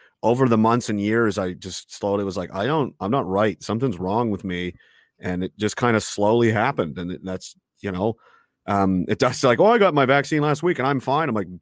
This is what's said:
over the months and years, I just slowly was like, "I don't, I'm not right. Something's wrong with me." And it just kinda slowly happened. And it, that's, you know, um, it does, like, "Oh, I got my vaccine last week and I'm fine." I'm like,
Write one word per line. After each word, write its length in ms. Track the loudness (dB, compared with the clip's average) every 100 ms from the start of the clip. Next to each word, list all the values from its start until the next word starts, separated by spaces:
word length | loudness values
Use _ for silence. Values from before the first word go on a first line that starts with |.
| _ -2
over 260 | 0 4 4
the 100 | 4
months 320 | 4 2 0
and 100 | -2
years, 380 | 0 2 2 0
I 160 | -4
just 400 | -6 -12 -12 -14
slowly 300 | -6 -2 -2
was 140 | -2 -6
like, 160 | -6
"I 120 | -4 -2
don't, 280 | 0 -2 -4
I'm 120 | -2
not 160 | -2 0
right. 340 | 0 0 -2
Something's 360 | -6 -2 -2 -2
wrong 300 | -2 0 -2
with 140 | -4
me." 320 | -4 -6 -6 -10 _ _ _ _
And 240 | -6 -4
it 140 | -6 -4
just 200 | -4 0
kinda 240 | 2 2
slowly 500 | -2 -2 2 4 4
happened. 460 | 2 0 -2 -6 -6
And 140 | -8
it, 120 | -8
that's, 320 | -8 -10 -12 -20 _ _
you 120 | -8
know, 240 | -2 -2 -4 _ _ _ _ -2
um, 400 | 2 2 0 0
it 120 | 2
does, 240 | 0 2
like, 160 | 2 4
"Oh, 80 | 4
I 100 | 6
got 160 | 4
my 120 | 4 4
vaccine 360 | 2 2 0
last 220 | 0 0
week 160 | -2 0
and 80 | 0
I'm 120 | 0
fine." 300 | 0 0 0
I'm 60 | -2
like, 120 | -6 -12